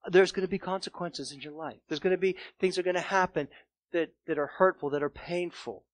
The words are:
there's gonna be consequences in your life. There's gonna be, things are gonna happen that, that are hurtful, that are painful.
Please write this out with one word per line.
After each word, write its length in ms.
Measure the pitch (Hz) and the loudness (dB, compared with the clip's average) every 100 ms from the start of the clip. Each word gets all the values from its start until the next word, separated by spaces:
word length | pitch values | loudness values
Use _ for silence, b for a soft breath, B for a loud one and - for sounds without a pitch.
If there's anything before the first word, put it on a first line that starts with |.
| - | 6
there's 240 | 180 180 | 6 6
gonna 160 | - 185 | 2 -2
be 100 | 190 | -2
consequences 720 | - 190 - - 175 - 131 | -2 -4 -6 -8 -8 -6 -10
in 80 | 143 | -12
your 120 | 147 | -14
life. 260 | 151 156 131 _ | -8 -8 -8 _
There's 120 | 151 | -2
gonna 160 | 185 180 | 2 4
be, 200 | 190 185 B _ | 2 0 B _
things 180 | 190 180 | 0 2
are 40 | |
gonna 180 | 180 180 | 0 0
happen 480 | - 196 185 160 143 B B _ _ | 2 2 2 0 -4 B B _ _
that, 200 | 170 160 _ - | -2 -2 _ -4
that 120 | 147 | -2
are 80 | 143 | -2
hurtful, 440 | - 190 - 143 | 4 4 4 -4
that 120 | 143 | -2
are 80 | 143 | -2
painful. 760 | - - 175 175 - - 101 _ | -4 -6 -4 -4 -8 -12 -12 _